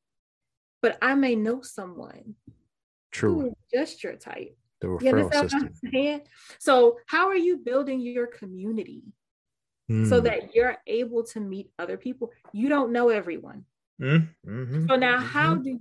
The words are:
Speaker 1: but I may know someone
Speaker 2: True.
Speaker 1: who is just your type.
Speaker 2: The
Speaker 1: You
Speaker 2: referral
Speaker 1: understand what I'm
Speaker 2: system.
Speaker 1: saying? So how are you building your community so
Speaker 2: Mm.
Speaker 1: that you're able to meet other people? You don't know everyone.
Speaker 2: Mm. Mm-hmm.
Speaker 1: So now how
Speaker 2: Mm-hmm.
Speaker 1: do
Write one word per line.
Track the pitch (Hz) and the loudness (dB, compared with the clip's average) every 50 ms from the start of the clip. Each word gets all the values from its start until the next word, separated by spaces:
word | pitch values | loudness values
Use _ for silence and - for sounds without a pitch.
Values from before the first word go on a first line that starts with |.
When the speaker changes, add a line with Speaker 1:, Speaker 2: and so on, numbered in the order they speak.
| _ _ _ _ _ _ _ _ _ _ _ _ _ _ _ - | _ _ _ _ _ _ _ _ _ _ _ _ _ _ _ -2
Speaker 1:
but | - 226 - - | 0 0 0 2
I | - 254 277 | 0 2 4
may | 277 269 254 233 | 4 4 4 2
know | 220 214 220 240 269 | 2 2 0 -2 -4
someone | - - - - 190 180 175 - - - - - - 220 208 _ _ - - _ _ _ _ _ _ _ _ _ _ - | -6 -14 -14 -14 -14 -14 -14 -16 -16 -16 -18 -20 -20 -20 -20 _ _ -20 -20 _ _ _ _ _ _ _ _ _ _ -12
Speaker 2:
True. | - - - 415 349 311 | -6 0 2 2 2 2
Speaker 1:
who | 269 247 | 0 -4
is | 220 _ _ - | -6 _ _ -4
just | 240 254 311 - - - - | -2 -2 -2 -2 -6 -12 -12
your | 170 - | -12 -12
type. | - - - - - - - - _ _ _ _ - | -14 -16 -16 -14 -14 -14 -16 -18 _ _ _ _ -10
Speaker 2:
The | - 92 | -6 -6
Speaker 1:
You | 92 85 | -4 0
Speaker 2:
referral | 254 262 - - - | 2 2 4 4 2
Speaker 1:
understand | - 294 294 294 | 2 2 0 0
what | - 277 | 2 0
I'm | 294 285 - | -2 -2 -4
Speaker 2:
system. | - - - 226 | -8 -12 -10 -4
Speaker 1:
saying? | 262 262 285 294 294 294 - _ _ - - - - - | -2 0 0 0 -2 -6 -10 _ _ -20 -20 -20 -14 -4
So | - 294 269 247 240 233 233 240 - | 2 4 6 8 8 6 6 2 -6
how | - 311 330 370 381 | -4 0 0 2 2
are | 392 | 2
you | 370 339 359 359 269 | 2 2 0 0 -2
building | 226 240 247 277 294 277 262 262 | -2 -2 -2 0 0 -2 -4 -4
your | 240 240 240 247 240 | -6 -4 -4 -4 -6
community | 240 - - 214 185 185 185 190 214 226 220 180 - - - - - - _ _ _ _ _ _ _ _ _ _ _ _ _ _ - | -6 -8 -14 -16 -14 -12 -10 -8 -6 -6 -6 -8 -10 -12 -20 -20 -20 -20 _ _ _ _ _ _ _ _ _ _ _ _ _ _ -2
so | 113 110 110 107 - - | 0 2 4 4 4 4
Speaker 2:
Mm. | - | 4
Speaker 1:
that | 233 214 - - - - | 2 -2 -2 -6 0 2
you're | 226 240 247 226 - - | 2 2 2 0 -4 -6
able | - 214 233 247 226 240 233 226 | -4 -2 -2 -2 -2 -2 -4 -4
to | 226 - 220 | -4 -8 -10
meet | 208 196 190 196 - - _ - | -8 -8 -8 -10 -12 -14 _ -10
other | 175 180 190 | -8 -8 -8
people? | 190 - 254 254 - 233 226 - _ _ - | -8 -8 -10 -8 -8 -10 -12 -12 _ _ -12
You | - 208 240 277 | -6 -2 0 2
don't | 294 285 262 233 | 2 2 2 0
know | 240 240 247 240 | 2 4 4 4
everyone. | 226 208 175 175 160 - - - - - - _ _ _ _ _ _ - | 4 2 0 -4 -8 -8 -10 -14 -18 -20 -20 _ _ _ _ _ _ -4
Speaker 2:
Mm. | 131 135 151 165 160 160 - _ - | 0 4 4 4 4 2 -4 _ -14
Mm-hmm. | - 104 123 131 120 135 156 160 165 | -10 -8 -8 -6 -4 -4 -2 0 2
Speaker 1:
So | 262 | 2
now | 254 254 247 247 254 | 4 4 2 2 2
how | 247 - - 294 302 320 330 | 0 -2 0 2 2 2 2
Speaker 2:
Mm-hmm. | 277 | 0
Speaker 1:
do | 262 269 254 233 | -2 -6 -8 -8